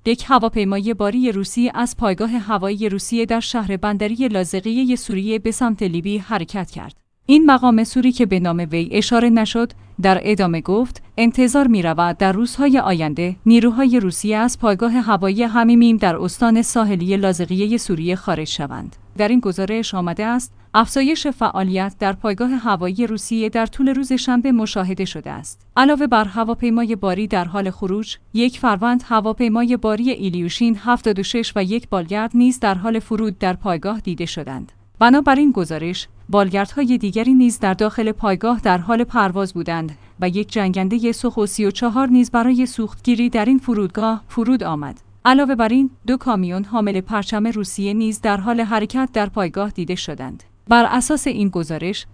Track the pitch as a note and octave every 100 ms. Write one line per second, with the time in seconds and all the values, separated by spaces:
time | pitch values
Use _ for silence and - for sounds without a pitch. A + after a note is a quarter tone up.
0 | A3 A#3+ - B3+ A3+ A3 G3 G3 G#3 A3
1 | G3+ B3 B3+ G3 G3 A#3+ A#3+ - A#3+ -
2 | A3 F3+ A3 A#3+ G3+ G#3 F#3+ G3+ G#3+ G3
3 | - A#3 A3+ A3+ - A#3+ G3 F#3+ G#3 G3+
4 | G#3+ A3+ C4 G3 F3+ F#3+ G#3+ A#3 B3+ B3
5 | - F#3+ G3+ A3 A3 A3 A#3+ G#3 G3 E3+
6 | F#3 G#3 F#3+ G#3 E3 G3+ E3+ - - -
7 | _ _ - D4 D#4 B3+ B3 A3 A3+ B3+
8 | B3+ B3 G#3+ F#3+ F3 E3+ E3 E3 E3+ G#3
9 | - A#3 A#3+ A3+ G#3+ A#3 A#3 - - -
10 | F#3+ F#3+ G3+ G#3 F3+ E3 D#3+ G3+ B3 -
11 | - - A#3 A#3+ B3 C#4+ C4+ G#3+ E3+ D#3+
12 | F3 - F#3+ F#3+ A#3+ - C#4+ C4 - F3
13 | D#3 D3+ F3+ F#3 A3 A#3 A#3 A3+ C4+ B3
14 | F#3+ - G#3 G#3+ A#3+ - A3+ F#3+ A#3 B3
15 | A3+ G3 F#3+ G3+ A#3 A#3 A#3 A#3 A#3 A3
16 | F#3+ E3 F3+ - A#3 A3+ A#3 A#3+ G#3 F#3+
17 | F3+ G3 F#3+ F3+ E3 F#3 G#3 A#3 - E3
18 | E3+ F#3 - D#3 D#3 - C#3 B2+ D#3+ -
19 | - - G#3 B3 G#3 F3+ F#3+ A3 G#3+ F#3+
20 | F3 E3+ G#3+ B3 - - - G#3+ A3 C4+
21 | C4+ D#4+ D4 - A3 F#3+ F#3+ F#3 G3 -
22 | G3 G3 A3 G3 B3 B3+ A3+ F#3 F3+ F#3+
23 | A#3 G#3+ - A3+ G#3+ A3+ A3+ - C4+ C4+
24 | C4 B3+ C4 B3 C4+ A#3+ G#3+ G3+ F#3 F#3+
25 | F#3+ D#3 C#3+ C#3+ D3+ - - - C4+ C#4+
26 | C#4+ A#3 G#3 G#3+ A3 A#3 A#3+ A#3 A3+ G#3+
27 | G3 F3+ G#3+ F#3+ F3 G3+ F#3+ F3+ F#3+ G#3
28 | A3 - _ A3 B3 - A#3+ G3+ A#3 B3
29 | - A3 G#3+ A3 A#3+ A3+ A#3+ B3 A3 G#3+
30 | B3 B3 F#3+ F3+ E3+ - A#3 G3+ A#3+ A#3+
31 | A3 G3 F#3 A#3 A3+ G#3 F#3 A3+ - F#3+
32 | E3 G#3 A3+ A#3+ B3 B3 G#3+ F#3 A3+ A3
33 | - A3 A3 F#3 F#3+ F#3 G#3 E3 G3 A3
34 | F#3+ E3 E3+ E3 C#3 C3 - - _ -
35 | A#3 C#4 C#4+ C4+ D4 G#3 D#3+ D#3 E3 F3+
36 | - - - G3+ F#3+ G3 G3+ - B3+ B3
37 | G#3 G#3 A#3+ C4 A#3+ A3+ G3+ F#3+ G#3+ A3+
38 | A3 G#3+ G#3 F#3+ A3+ A#3 G#3 F3+ F3 A#3
39 | A#3+ A#3+ G3 F#3 F#3+ F3+ E3+ E3 D#3+ D3
40 | - - F3+ F#3 G3+ A3+ F#3+ F#3 F#3+ A#3
41 | A#3 A3+ B3 A#3 G#3 - G#3 - A#3+ A3+
42 | C4+ B3 B3 A#3+ A#3+ B3+ B3 - G#3+ -
43 | - A#3 A#3+ A#3 G#3+ C4 B3+ G#3+ F#3+ G#3
44 | A3 A3 - - A3+ C4 E3+ D3+ C#3+ -
45 | - - A#3+ C4+ C4+ B3 A3 B3 C4+ -
46 | A3 B3+ C4 G#3 F3+ F#3 G3+ A#3 G3+ F#3+
47 | F#3+ G#3+ F#3+ G#3+ A3 G#3+ F#3+ - G3 G#3+
48 | A3 G#3+ A3 G3+ G#3 A#3+ G#3+ A3 A3 B3+
49 | C4 A3+ G#3 G#3+ F3 F#3+ G#3 F#3 E3 F3+
50 | - D3+ C3 - - _ - A#3 A#3 B3
51 | A#3+ D4+ C#4 G#3+ G3+ F3 D#3+ D#3 F3 -
52 | -